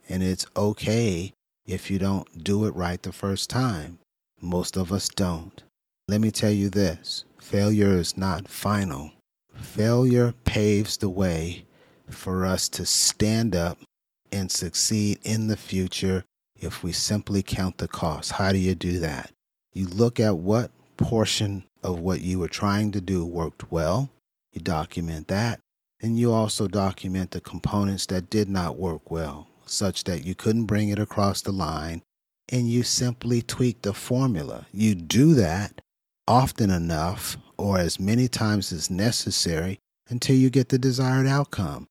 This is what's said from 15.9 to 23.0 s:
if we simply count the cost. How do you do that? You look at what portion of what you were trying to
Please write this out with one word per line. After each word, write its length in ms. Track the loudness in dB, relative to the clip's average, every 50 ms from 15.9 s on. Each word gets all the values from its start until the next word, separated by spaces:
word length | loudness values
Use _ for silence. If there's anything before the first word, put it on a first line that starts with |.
| -4 -2 0 0 0 0 -2 _ _ _ _ _ _ _
if 240 | -10 -10 -10 -6 -6
we 80 | -4
simply 520 | -4 -2 -2 0 0 -2 -2 0 0 0 0
count 340 | 0 -2 -2 -2 -4 -2 -4
the 100 | -8 -8
cost. 460 | -4 -4 -4 -4 -4 -4 -6 -8 -4
How 180 | 0 0 2
do 60 | 2 2
you 180 | 2 2 0
do 240 | 0 0 -2 -2 -2
that? 320 | -2 -4 -6 -6 -10 -14 _ _ _ _ _ _ _ _ _
You 140 | -6 -4 -4
look 320 | 2 4 2 4 4 2
at 180 | 2 2 2 0
what 340 | 2 2 2 2 2 -2 _ _ _ _ _ -2
portion 680 | -2 0 2 2 2 2 2 0 0 -2 -2 -6 -10 _ _ _ -6
of 160 | -4 -4 -2
what 220 | -2 -2 -2 -2
you 180 | -2 -2 -2 -2
were 80 | -4 -4
trying 440 | -4 -2 0 0 2 2 0 0
to 100 | -2 -4